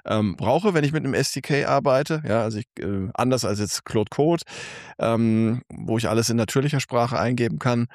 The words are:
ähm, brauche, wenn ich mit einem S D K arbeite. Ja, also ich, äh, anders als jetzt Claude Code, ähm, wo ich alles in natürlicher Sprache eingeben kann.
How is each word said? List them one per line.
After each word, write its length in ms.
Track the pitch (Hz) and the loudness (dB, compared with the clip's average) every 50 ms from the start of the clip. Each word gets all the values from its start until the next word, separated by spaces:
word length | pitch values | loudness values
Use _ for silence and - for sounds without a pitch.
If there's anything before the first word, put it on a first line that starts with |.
| - | -4
ähm, 320 | - 104 107 107 101 87 - | -2 0 2 2 0 -2 -2
brauche, 360 | - 104 123 - 196 214 180 | 0 2 2 2 2 2 2
wenn 120 | 156 147 | 2 2
ich 80 | 139 151 | 2 0
mit 100 | 156 135 | 0 -2
einem 100 | 135 110 | 0 0
S 200 | 117 135 - - | 0 0 -2 -4
D 80 | 139 | -6
K 240 | - - 139 143 - | -4 0 0 0 2
arbeite. 580 | - 139 139 117 143 127 131 151 - 160 156 151 | 2 0 2 4 4 4 2 2 0 -4 -4 -2
Ja, 180 | - 104 117 110 | 0 0 0 0
also 160 | 110 110 107 | 0 -4 -6
ich, 80 | 113 _ - - | -8 _ -12 -8
äh, 300 | - 95 101 98 95 107 - | -6 -4 -4 -4 -4 -4 -2
anders 300 | - 120 127 131 120 117 | 0 2 2 2 2 0
als 160 | 98 104 101 | -2 -2 -2
jetzt 240 | 104 - - - - | -2 -4 -4 -8 -8
Claude 260 | - - 110 107 - | -2 0 0 0 0
Code, 340 | - - 143 160 170 160 - - - - - - - - - - - - | 2 2 2 2 2 0 -2 -8 -14 -14 -14 -14 -16 -16 -18 -16 -8 -2
ähm, 600 | - 113 113 113 113 113 110 110 113 110 117 123 - - | 0 0 2 2 2 4 4 4 2 2 0 -2 -6 -10
wo 300 | - - - - 113 113 | -14 -10 -4 -2 -2 -2
ich 100 | 117 90 | 0 0
alles 220 | 110 113 113 120 | 2 2 2 2
in 80 | 113 117 | 2 0
natürlicher 420 | 110 - - 139 131 147 147 139 | 0 0 0 0 0 0 0 -2
Sprache 400 | - - - 120 120 117 139 - | -4 0 0 0 0 2 0 0
eingeben 400 | 107 117 127 120 117 113 - 156 | 0 0 0 0 0 0 -2 -2
kann. 280 | - 127 120 117 120 - - | 0 0 0 0 0 -2 -6